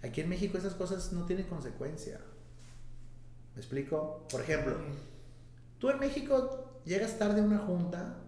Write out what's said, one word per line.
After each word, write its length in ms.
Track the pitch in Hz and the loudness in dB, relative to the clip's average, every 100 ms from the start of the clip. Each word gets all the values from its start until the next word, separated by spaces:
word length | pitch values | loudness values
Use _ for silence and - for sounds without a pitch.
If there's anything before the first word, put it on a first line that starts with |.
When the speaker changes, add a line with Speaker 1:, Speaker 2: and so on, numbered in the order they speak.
| - | -2
Speaker 1:
Aquí 120 | - | 0
en 80 | 170 | 0
México 280 | 175 196 185 | 2 2 0
esas 180 | 190 | -2
cosas 380 | 180 180 190 180 | -2 0 0 0
no 140 | 175 175 | 0 2
tienen 220 | 185 185 | 0 0
consecuencia. 720 | 165 131 113 135 156 - - - - - - - - - - - - - - - | -4 -4 -4 -6 -4 -8 -8 -12 -14 -16 -16 -14 -12 -10 -10 -12 -12 -14 -14 -14
¿Me 60 | 123 | -12
explico? 640 | 110 131 139 156 151 - - | -4 -2 0 0 0 -4 -4
Por 100 | - | -2
ejemplo, 340 | - 156 135 | 2 2 2
Speaker 2:
Ujú. 100 | - 147 143 - - - - - - - - | 0 -2 -6 -10 -14 -16 -16 -16 -18 -18 0
Speaker 1:
tú 100 | 254 | 2
en 80 | 277 | 4
México 800 | 277 - - 262 254 - - - | 2 0 6 6 6 -2 -8 -10
llegas 340 | - 190 220 - | 0 2 2 4
tarde 220 | 208 208 | 4 6
a 40 | |
una 140 | 208 208 | 8 6
junta 600 | 208 180 175 170 214 - | 4 4 2 0 -4 -6